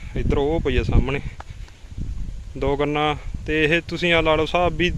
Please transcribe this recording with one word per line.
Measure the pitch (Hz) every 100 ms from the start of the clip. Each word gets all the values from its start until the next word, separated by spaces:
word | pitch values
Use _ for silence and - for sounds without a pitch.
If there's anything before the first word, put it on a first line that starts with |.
| - 131
ਇੱਧਰ | 120 143
ਉਹ | 143 165
ਪਈ | 151 123
ਆ |
ਸਾਹਮਣੇ, | 110 117 120 139 - - - - - - - - - - - - - 135
ਦੋ | 135 139
ਗੰਨਾਂ। | 147 147 151 147 - - -
ਤੇ | 156
ਇਹ | 151 170 -
ਤੁਸੀਂ | 165 175
ਆ | 170
ਲਾ | 160
ਲਓ | 156
ਹਿਸਾਬ | 156 175 175 160
ਵੀ | 175